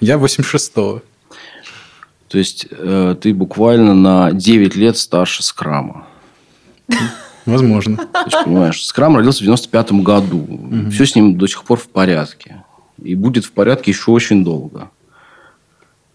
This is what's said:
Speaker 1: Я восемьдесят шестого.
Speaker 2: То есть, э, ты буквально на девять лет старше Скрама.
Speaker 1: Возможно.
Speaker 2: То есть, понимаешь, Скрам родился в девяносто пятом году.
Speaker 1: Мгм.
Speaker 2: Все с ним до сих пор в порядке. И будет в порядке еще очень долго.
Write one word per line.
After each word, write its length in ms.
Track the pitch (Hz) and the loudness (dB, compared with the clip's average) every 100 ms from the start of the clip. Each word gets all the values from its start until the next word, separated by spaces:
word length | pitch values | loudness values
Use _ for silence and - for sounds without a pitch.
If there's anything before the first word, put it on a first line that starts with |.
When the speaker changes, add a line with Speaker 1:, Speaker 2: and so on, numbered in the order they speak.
Speaker 1:
Я 160 | 110 147 | 0 2
восемьдесят 320 | 135 - 135 | 0 -2 -4
шестого. 520 | 147 - - 101 107 - _ _ - - - - - - _ - _ - | -4 -4 -4 -4 -6 -14 _ _ -20 -20 -20 -20 -20 -20 _ -20 _ -8
Speaker 2:
То 100 | 98 | -4
есть, 280 | 90 - - | -4 -6 -16
э, 460 | - 92 95 92 90 | -10 -4 0 0 -2
ты 140 | 104 | -2
буквально 600 | 98 92 - 113 120 110 | -2 -2 0 2 4 4
на 380 | 95 95 92 90 | 6 6 4 2
девять 440 | 95 95 113 98 95 | 0 2 4 2 2
лет 200 | 113 113 | 0 0
старше 460 | - 87 90 - | -2 -2 -2 -4
Скрама. 640 | - - 76 73 67 - - _ _ _ _ _ _ _ - 233 117 - - - - | -8 -8 -6 -6 -8 -12 -20 _ _ _ _ _ _ _ -6 -4 -4 -8 -20 -12 -2
Speaker 1:
Возможно. 500 | 123 127 107 110 107 | 0 2 0 -2 -6
Speaker 2:
То 260 | 330 359 - | -6 -6 -2
есть, 180 | 311 | -2
понимаешь, 400 | 165 90 82 - | 0 0 0 -2
Скрам 320 | - - 151 135 | -6 0 2 4
родился 220 | 117 135 | 2 0
в 40 | |
девяносто 260 | 98 120 - | 0 0 0
пятом 340 | 113 110 101 | -2 0 0
году. 360 | 95 101 95 82 76 | 2 2 0 -4 -6
Speaker 1:
Мгм. 420 | - - 117 104 | -12 -8 -6 -4
Speaker 2:
Все 140 | 104 139 | 0 2
с 80 | |
ним 240 | 113 107 90 | 4 4 2
до 80 | 95 | -2
сих 160 | - | -4
пор 160 | - 120 | -4 -4
в 80 | - | -4
порядке. 760 | 95 92 82 73 - - - - _ _ - | -2 0 0 -4 -12 -20 -20 -20 _ _ -16
И 120 | - | -8
будет 300 | 92 110 120 | -4 -2 -2
в 80 | - | -4
порядке 400 | - 101 131 - | 0 0 0 -2
еще 180 | 95 - | -2 2
очень 300 | 117 - 104 | 2 2 0
долго. 460 | 85 80 156 - 98 _ _ _ _ _ _ _ _ _ _ _ _ | 0 -4 -8 -16 -20 _ _ _ _ _ _ _ _ _ _ _ _